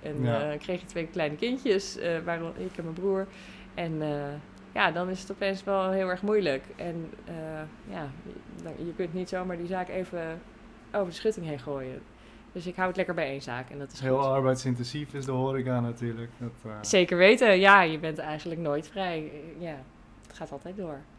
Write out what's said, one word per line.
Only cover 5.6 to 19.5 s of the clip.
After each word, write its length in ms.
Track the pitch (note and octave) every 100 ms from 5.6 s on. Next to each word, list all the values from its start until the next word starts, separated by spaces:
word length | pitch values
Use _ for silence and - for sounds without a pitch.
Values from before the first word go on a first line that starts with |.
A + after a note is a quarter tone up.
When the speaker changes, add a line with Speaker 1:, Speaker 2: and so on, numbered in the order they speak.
Speaker 1:
wel 260 | G3+ G3 F#3+
heel 160 | F#3+ F#3
erg 120 | F3+
moeilijk. 420 | G3+ G#3+ F3 C3+ - -
En, 340 | F3 E3 D#3+ - -
eh, 80 | E3 D#3+ D#3 D#3 - -
ja, 140 | F#3+ D3 C3+ - - - F3
dan, 100 | E3+ - E3+
je 80 | E3
kunt 180 | F3
niet 160 | F3+ F3+
zomaar 280 | F#3 F#3 F3
die 100 | E3+
zaak 200 | F#3 F3+
even 520 | F#3+ F#3 F3 D#3+ E3 - - - - -
over 140 | G#3 F#3
de 60 | E3
schutting 300 | A3 G#3+ D#3+
heen 140 | D3
gooien. 420 | D3+ C#3 C3 C3 - - - - -
Dus 160 | F#3 F3
ik 80 | F3+
hou 120 | F#3
het 100 | F3+
lekker 160 | F#3 E3+
bij 120 | D3
één 140 | C#3
zaak 280 | C#3 B2 B2+
en 100 | C#3+
dat 120 | C3+
is 80 | -
Speaker 2:
Heel 180 | C3 C3
Speaker 1:
goed. 80 | C3+
Speaker 2:
arbeidsintensief 880 | C3+ C3 B2+ C3 A#2+ B2 D3 C#3+
is 120 | C#3+ C3
de 60 |
horeca 480 | B2+ C3+ C3+ B2 B2
natuurlijk. 520 | A#2+ A#2 A#2+ A2+ A#2 -
Dat, 120 | B2 - A2
eh, 60 | G#2+
Speaker 1:
Zeker 360 | G#2+ G3 F3 F3
weten, 420 | F#3+ A#3 A#3+ F#3
ja, 220 | G3 G3+
je 180 | E3+ D#3
bent 180 | D#3+ D#3
eigenlijk 440 | D3+ D3+ F3 E3
nooit 260 | E3 C#3+ D#3+
vrij. 440 | G3 F#3 E3 D#3 D3 D#3